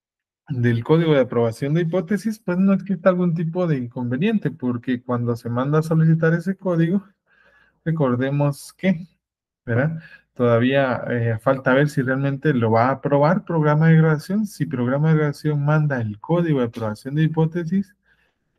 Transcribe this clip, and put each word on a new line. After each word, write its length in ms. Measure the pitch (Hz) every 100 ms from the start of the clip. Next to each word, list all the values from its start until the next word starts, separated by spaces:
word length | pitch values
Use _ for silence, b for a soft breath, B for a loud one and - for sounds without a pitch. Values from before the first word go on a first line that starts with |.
| _ _ _ _ -
del 340 | 131 120 117
código 300 | 113 160 165
de 80 | 147
aprobación 520 | 117 117 117 113 139
de 80 | 156
hipótesis, 580 | 165 185 165 202 220 220
pues 180 | - 180
no 160 | 196
existe 360 | 196 - 185 196
algún 240 | 180 180
tipo 340 | 165 165 175 180
de 100 | 143
inconveniente, 760 | 120 127 123 127 202 220 -
porque 500 | - 123 123 120 123
cuando 340 | - 123 120 117
se 140 | 117
manda 300 | 120 135 151
a 40 |
solicitar 500 | 160 165 160 160 160
ese 220 | 170 175 190
código, 500 | 190 170 165 196 - _ _ b b b b b -
recordemos 880 | 160 139 123 135 143 143 143 -
que, 340 | - 185 180 185 _ _ _ _ _ -
¿verdad? 340 | 117 147 160 B B B
Todavía, 680 | - 120 117 123 139 135 117 -
eh, 280 | 123 117 110
falta 320 | - 135 135
ver 160 | 131 147
si 120 | 143
realmente 520 | 127 131 139 135 156
lo 180 | 131 113
va 160 | 113 123
a 40 |
aprobar 520 | 131 139 143 147 190 -
programa 440 | 170 151 151 160
de 80 | 160
graduación. 500 | 160 156 - 202 214
Si 180 | - -
programa 440 | 123 123 139 156
de 80 | 156
graduación 460 | 151 139 151 147
manda 380 | 143 151 151 131
el 180 | 110 104
código 400 | - 170 170 143
de 60 | 120
aprobación 500 | 113 110 107 135 147
de 80 |
hipótesis, 720 | 156 160 160 165 160 190 202 _ _ _ _ _ _